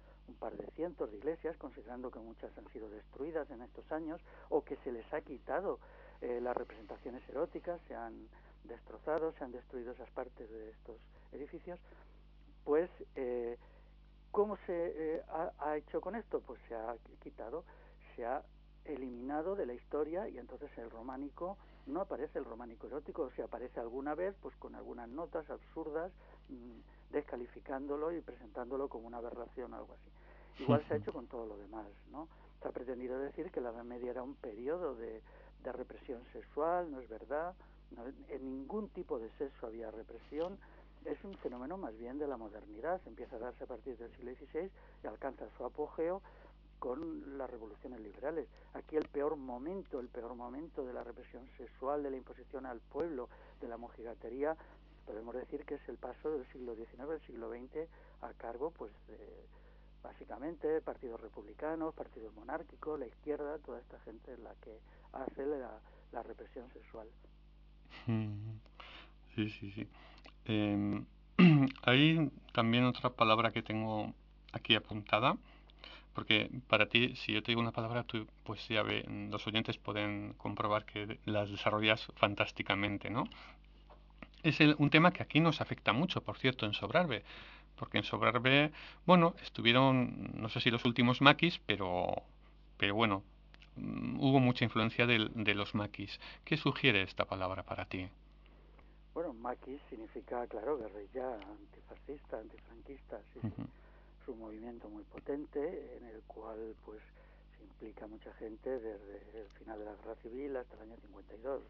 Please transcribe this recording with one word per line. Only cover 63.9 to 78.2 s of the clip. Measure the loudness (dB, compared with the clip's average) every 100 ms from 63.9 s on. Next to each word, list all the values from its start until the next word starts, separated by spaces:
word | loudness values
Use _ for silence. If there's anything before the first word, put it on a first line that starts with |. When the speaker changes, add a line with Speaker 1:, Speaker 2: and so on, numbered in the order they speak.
| -18
Speaker 1:
gente | -16 -16 -14
es | -14
la | -14 -16
que | -16 -18 -18 -20 -14
hace | -8 -8 -4 -4
la, | -2 -6 -12 -18 -20 -12
la | -10
represión | -10 -12 -12 -14 -14
sexual. | -16 -16 -14 -16 -18 -20 -20 -20 -20 -20 -20 -20 -10 0
Speaker 2:
Mm. | 0 0 -4 -8 -10 -14 -18 -16 -16 -18 -20 -10
Sí, | -2 -2
sí, | -2 -10
sí. | -8 -10 -12 -20 -20 -20 -18
Em, | 0 4 4 4 2 0 -4 -14 -8 12
<clears throat> | 12 12 10 6
hay | 8 10 10 8 4 0 -4
también | 4 6 8
otra | 6 4 0
palabra | 6 8 8 8
que | 4
tengo | 0 0 0 0 -2 -6 -16 -20 -10
aquí | -8 6 6
apuntada, | 6 -6 4 6 6 4 -4 -20 -20 -20 -18 -18 -8
porque | -8 4 4 4 -4 2
para | 4 6
ti, | 6 4 0
si | 0
yo | 0
te | 2
digo | 2
una | 2
palabra, | 0 -2 -2
tú, | -2 -4